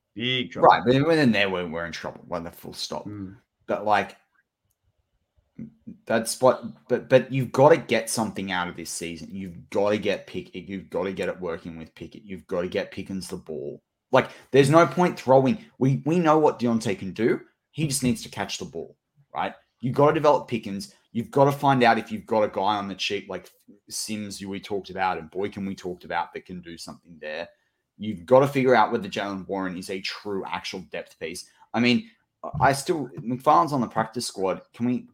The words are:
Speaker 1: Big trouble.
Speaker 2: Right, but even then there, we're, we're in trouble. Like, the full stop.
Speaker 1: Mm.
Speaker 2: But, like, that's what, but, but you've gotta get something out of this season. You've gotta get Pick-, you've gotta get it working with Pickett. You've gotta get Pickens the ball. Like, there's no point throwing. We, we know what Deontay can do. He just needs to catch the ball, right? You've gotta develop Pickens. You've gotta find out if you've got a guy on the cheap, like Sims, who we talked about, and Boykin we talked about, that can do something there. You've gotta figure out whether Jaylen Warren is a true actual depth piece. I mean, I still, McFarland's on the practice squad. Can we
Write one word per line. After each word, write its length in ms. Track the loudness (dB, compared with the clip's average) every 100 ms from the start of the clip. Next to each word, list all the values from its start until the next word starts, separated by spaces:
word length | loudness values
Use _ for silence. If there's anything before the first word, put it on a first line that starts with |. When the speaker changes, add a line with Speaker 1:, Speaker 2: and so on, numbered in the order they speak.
| _
Speaker 1:
Big 360 | -6 -4 -2 -4
trouble. 160 | 4 6
Speaker 2:
Right, 140 | 6
but 100 | 6
even 140 | 4 4
then 240 | 4 4
there, 160 | 4 2
we're, 180 | 0 -4
we're 200 | -6 -8
in 60 |
trouble. 300 | -8 -10 -12 -8
Like, 160 | -8
the 60 | -8
full 240 | -14 -16
stop. 320 | -10 -8 -8 -10
Speaker 1:
Mm. 300 | -12 -14 -16 _ _ -6
Speaker 2:
But, 180 | -4 2
like, 300 | 0 0 -8 _ _ _ _ _ _ _ _ _ _ _ _ _ -20 -18 _ -20 -16 -2
that's 340 | -2 -2 2
what, 480 | 4 4 -2 -12 -4
but, 200 | -4 4
but 220 | 4 4
you've 200 | -4 -2
gotta 240 | 6 8 8
get 340 | 4 -2 -2
something 400 | -4 -4 -4 -4
out 180 | -2 -4
of 80 | -6
this 140 | -10
season. 380 | -8 -8 -10 -12
You've 380 | -10 -10 -12 -6
gotta 280 | -2 2 0
get 280 | 0 -4 -6
Pick-, 280 | -12 -10
you've 360 | -14 -10 -12 -8
gotta 220 | -6 -4
get 160 | -4 -6
it 120 | -6
working 360 | -8 -8 -10 -14
with 180 | -16
Pickett. 280 | -16 -18 -16
You've 220 | -14 -14 -6
gotta 220 | -4 -2
get 220 | -4 -6
Pickens 380 | -10 -10 -10 -10
the 80 | -12
ball. 460 | -10 -10 -10 -12 _ _ 0
Like, 200 | 2 2 -8 0
there's 200 | 4 6
no 160 | 6 6
point 320 | 4 0 0
throwing. 460 | 4 6 6 0 -4 0
We, 240 | 2 2
we 140 | 0 2
know 200 | 4 6
what 200 | 4 2
Deontay 400 | 0 0 0 -4
can 140 | -6
do. 280 | 0 0 0 -4 _ _
He 160 | -6 -4
just 160 | 0
needs 200 | 0 -2
to 60 | -6
catch 300 | -8 -6 -6
the 60 |
ball, 320 | -10 -10 -12 -16 _ _ _
right? 200 | -6 -6 -8 _ _
You've 140 | -4
gotta 200 | 4 4
develop 340 | 4 4 2 0
Pickens. 460 | -6 -6 -10 -10 _ _
You've 180 | -8 -2
gotta 220 | 4 4
find 300 | 4 2 6
out 160 | 6 4
if 120 | 0
you've 160 | -10 -2
got 160 | 0
a 60 | 0
guy 280 | 0 0 -2
on 120 | -4
the 60 |
cheap, 340 | -6 -6 -6 -6
like 220 | -12 -12 _ _ -20 -14
Sims, 520 | -10 -8 -6 -8 -10
who 80 | -10
we 120 | -10
talked 300 | -6 -6 -6
about, 280 | -4 -2 -2
and 120 | -6
Boykin 360 | -8 -6 -6 -8
we 80 |
talked 300 | -8 -10 -10
about, 280 | -8 -6 -6
that 140 | -10 -14
can 140 | -16
do 180 | -14 -16
something 380 | -16 -18 _ -16
there. 280 | -12 -10 -10 _ _ _ _ -12
You've 280 | -8 -8 4
gotta 220 | 4 6
figure 260 | 2 4
out 160 | 4 4
whether 180 | 0 -4
Jaylen 380 | -6 -6 -6 -6
Warren 300 | -4 -4 -6
is 140 | -8
a 100 | -8
true 440 | -8 -10 -8 -6 -6
actual 340 | -8 -8 -12 -10
depth 280 | -12 -12 -10
piece. 260 | -10 -10 -14 _ _
I 60 | 0
mean, 280 | 2 2 0 _ _ _ -10 2
I 120 | 2
still, 360 | 2 -2 -4 -4 -8
McFarland's 520 | -8 -2 4 4 4
on 80 | 0
the 60 | -2
practice 400 | 0 -2 -2 -8
squad. 360 | -2 -2 -2 -8
Can 100 | -6 -2
we 200 | -2 -6